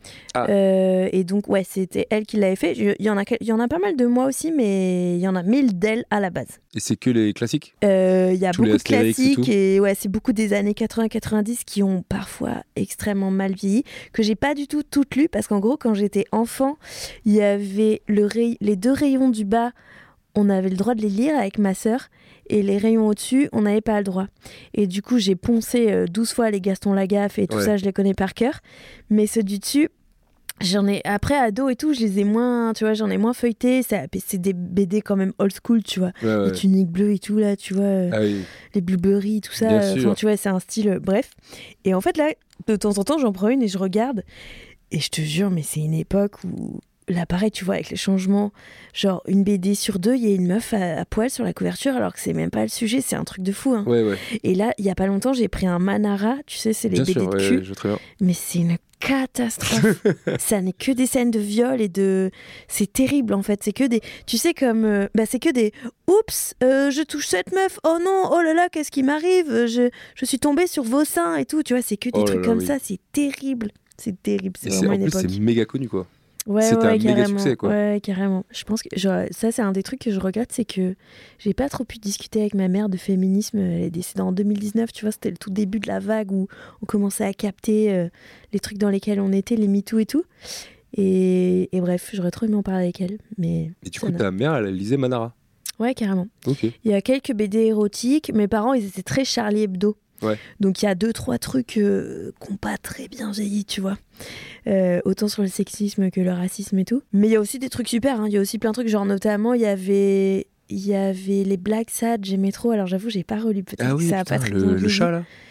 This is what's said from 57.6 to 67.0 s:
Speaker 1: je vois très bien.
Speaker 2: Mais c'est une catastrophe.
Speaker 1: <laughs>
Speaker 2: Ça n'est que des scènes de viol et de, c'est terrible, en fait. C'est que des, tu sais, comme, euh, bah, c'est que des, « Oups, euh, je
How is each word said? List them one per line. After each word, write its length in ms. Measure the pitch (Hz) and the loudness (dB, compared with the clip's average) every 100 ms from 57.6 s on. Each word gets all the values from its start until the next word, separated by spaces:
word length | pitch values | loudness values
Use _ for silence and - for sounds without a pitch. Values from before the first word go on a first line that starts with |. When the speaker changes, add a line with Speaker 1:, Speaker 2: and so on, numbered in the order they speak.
Speaker 1:
je 40 | 92 | 0
vois 80 | 98 | -4
très 140 | 101 | -2
bien. 100 | 104 - - | -2 -6 -2
Speaker 2:
Mais 100 | 185 | 0
c'est 260 | 175 - 175 | 0 -2 -2
une 180 | 170 170 - _ | 0 0 -4 _
catastrophe. 1000 | - 269 262 - 240 - - 226 220 180 208 - | -2 0 -2 -2 -4 -4 -2 2 4 4 2 0
Speaker 1:
<laughs> 160 | - 147 | -2 -4
Speaker 2:
Ça 220 | - 208 | -2 0
n'est 100 | 185 | 0
que 180 | - - | -2 -2
des 140 | 247 254 | 0 2
scènes 220 | 262 240 | 2 0
de 80 | 226 | 0
viol 420 | 208 208 247 262 | -2 0 0 0
et 80 | 208 | -2
de, 420 | 180 196 190 190 - - - - | 0 2 2 0 -4 -18 -20 -10
c'est 220 | - 202 | -4 -2
terrible, 420 | - 262 285 226 | 2 2 2 2
en 80 | 202 | 0
fait. 200 | 196 202 | 0 -2
C'est 100 | - | -2
que 100 | 196 269 | 0 0
des, 140 | 226 - - - | 0 -2 -12 -6
tu 120 | 226 | 0
sais, 160 | 330 | 0
comme, 320 | - 254 226 220 | 2 2 2 2
euh, 220 | 202 202 | 2 0
bah, 120 | 220 220 | 0 0
c'est 140 | 254 | 0
que 120 | 330 | 0
des, « 220 | 254 214 - 240 - - | 2 0 -2 -12 -6 2
Oups, 460 | 403 440 - - - | 4 2 -4 -8 0
euh, 260 | 254 269 277 | 4 4 2
je 120 | 269 | 0